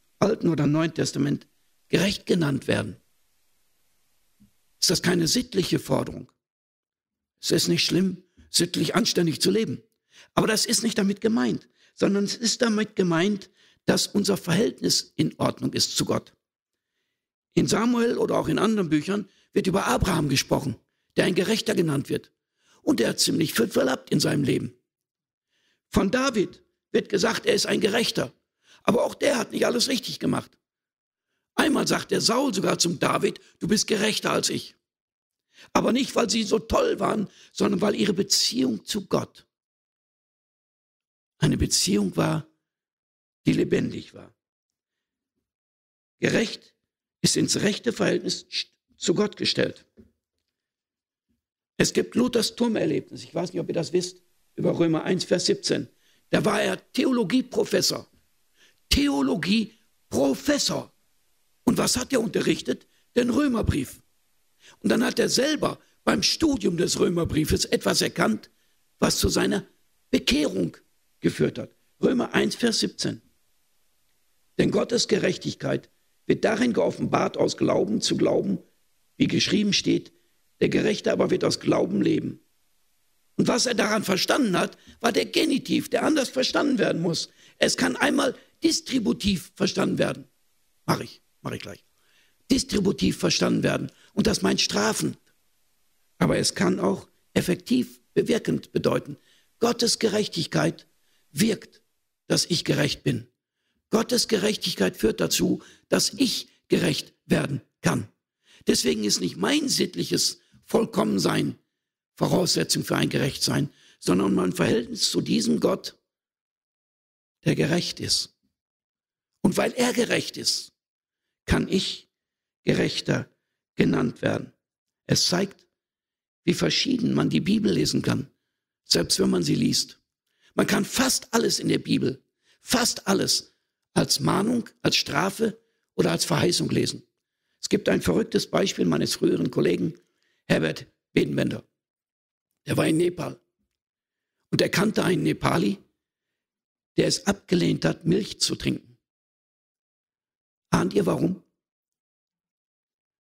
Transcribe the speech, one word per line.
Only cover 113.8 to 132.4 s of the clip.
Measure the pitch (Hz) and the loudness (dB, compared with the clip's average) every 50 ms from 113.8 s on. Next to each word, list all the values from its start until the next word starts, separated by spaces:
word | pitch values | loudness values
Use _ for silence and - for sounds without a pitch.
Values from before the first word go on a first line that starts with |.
| _ _ _ _ | _ _ _ _
sondern | - - 175 185 196 196 190 | -2 0 2 2 2 2 2
mein | 185 180 185 180 | 2 0 0 0
Verhältnis | - 175 110 - 226 240 - 240 - - - | 0 0 2 2 0 -2 -4 -4 -2 -2 -2
zu | - 147 | 0 0
diesem | 131 139 175 233 208 - 240 - | 0 0 0 0 0 0 0 2
Gott, | - 175 190 - - - - _ _ _ _ _ _ _ _ _ _ _ _ _ _ _ _ _ _ _ _ _ _ _ _ _ _ _ _ _ - | 2 0 0 -2 -6 -10 -16 _ _ _ _ _ _ _ _ _ _ _ _ _ _ _ _ _ _ _ _ _ _ _ _ _ _ _ _ _ -2
der | 160 151 | -2 0
gerecht | - 156 143 160 175 175 - - - | 0 0 0 0 0 -2 -4 -6 -6
ist. | - - - - - - _ _ _ _ _ _ _ _ _ _ _ _ _ _ _ _ _ _ _ _ _ _ | -4 -2 -2 -2 -4 -6 _ _ _ _ _ _ _ _ _ _ _ _ _ _ _ _ _ _ _ _ _ _
Und | - 196 175 - | 0 2 2 2
weil | 208 226 247 | 0 0 0
er | - 247 247 240 | 0 0 0 2
gerecht | 240 233 - - - - - - - | 0 0 0 0 -2 -2 -4 -8 -6
ist, | 117 - - - - - _ _ _ _ _ _ _ _ _ _ _ _ _ _ _ | -4 -2 -2 -4 -4 -10 _ _ _ _ _ _ _ _ _ _ _ _ _ _ _
kann | - - 160 - - | 0 0 0 2 2
ich | - 190 - - - - - _ _ _ _ _ _ _ _ _ _ _ _ | 0 0 0 -2 -6 -8 -12 _ _ _ _ _ _ _ _ _ _ _ _
gerechter | - 151 - 113 110 - - - - 139 135 - - _ _ _ _ _ _ _ _ _ | 2 2 2 2 0 -2 -2 -2 -2 -2 -2 -4 -8 _ _ _ _ _ _ _ _ _
genannt | - - - - - 262 233 - - | 0 2 2 2 2 0 -2 -2 -2
werden. | - 113 107 113 - - - _ _ _ _ _ _ _ _ _ _ - | -2 -2 -2 -2 -4 -8 -14 _ _ _ _ _ _ _ _ _ _ 0
Es | - - - | 0 2 2
zeigt, | - 185 175 202 196 - _ _ _ _ _ _ _ _ _ _ _ _ _ _ _ _ _ _ | 2 0 0 -2 -2 -6 _ _ _ _ _ _ _ _ _ _ _ _ _ _ _ _ _ _
wie | - 175 | -2 0
verschieden | - 170 156 - - - - - - - 143 135 | 0 0 0 0 0 0 0 0 0 0 0 0
man | 143 151 135 | 2 0 0
die | 135 - | 0 0
Bibel | - 160 214 220 208 208 | 0 2 0 2 2 2
lesen | 190 151 156 - - - - | 0 0 0 0 0 -2 0
kann, | 127 117 113 - - _ _ _ _ _ _ _ _ _ _ _ | 0 -2 -2 -4 -8 _ _ _ _ _ _ _ _ _ _ _
selbst | - - 170 170 - - - | -6 -4 -4 -2 -2 -2 -2
wenn | 190 196 | 0 0
man | 190 180 | 0 0
sie | 170 147 - | -2 -2 -2
liest. | - - - - - - - - _ _ _ _ _ _ _ _ _ _ _ _ | -2 -2 -2 -2 -2 -4 -6 -10 _ _ _ _ _ _ _ _ _ _ _ _
Man | - - - | -2 0 0
kann | 202 202 196 | 0 0 0
fast | - - - 262 262 - - - - - | 0 0 0 0 2 0 -2 -2 -2 -2
alles | 233 226 202 - - | 0 0 0 0 -2
in | - 160 | 0 0
der | - - | 0 0
Bibel, | - - 156 139 131 - 127 - _ _ _ _ | 0 -2 -2 0 0 -2 -4 -6 _ _ _ _